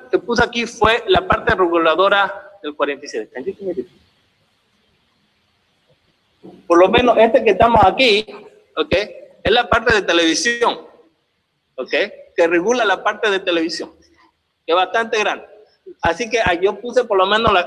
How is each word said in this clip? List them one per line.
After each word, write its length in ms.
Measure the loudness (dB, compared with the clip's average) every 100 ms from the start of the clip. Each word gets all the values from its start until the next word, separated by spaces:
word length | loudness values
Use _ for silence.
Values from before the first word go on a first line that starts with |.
| -4
que 80 | -4
puse 260 | -2 -2
aquí 220 | -2 -2 -6
fue 380 | 0 0 2 2
la 200 | 0 2
parte 280 | -2 0 0
reguladora 960 | 0 2 2 2 2 2 0 -4 -18 -16
del 100 | -12
cuarenta 320 | -6 -6 -6 -10
y 40 |
siete. 260 | -10 -10 -10 -12 -10 -10 -10 -10 _ _ _ _ _ _ _ _ _ _ _ _ _ _ _ _ _ _ _ _ _ _ _ _ _ -20 -12 0
Por 120 | 4
lo 80 | 4
menos 300 | 4 2 4
este 260 | 4 4
que 80 | 2
estamos 300 | 2 4 4
aquí, 420 | 4 2 0 0 -4 -14 -20 _ _ -8
¿ok? 160 | -4 -4 -4 -12 -20 _
Es 80 | -2
la 180 | 0 2
parte 240 | 0 2
de 80 | 0
televisión, 800 | 2 2 2 0 -2 0 -2 -2 -10 -20 _ _ _ _ _ _ _ -14
¿ok? 180 | -4 -4 -4 -8 -8 0
Que 120 | 2
regula 360 | 2 0 0
la 200 | 0 0
parte 260 | -2 -2 -2
de 100 | -2
televisión, 520 | -2 -2 -4 -8 -12 _ _ _ _ _ _ _ -2
que 60 |
es 40 | 0
bastante 440 | 0 -2 -2 -2
grande. 260 | -2 -4 -12 -20 _ _ -20 -6
Así 260 | -4 -4 -4
que, 120 | -2
ah, 160 | 0 0
yo 240 | -2 -2
puse 220 | -4 -2
por 120 | 0 0
lo 120 | 2
menos 260 | 2 2
la, 80 | 2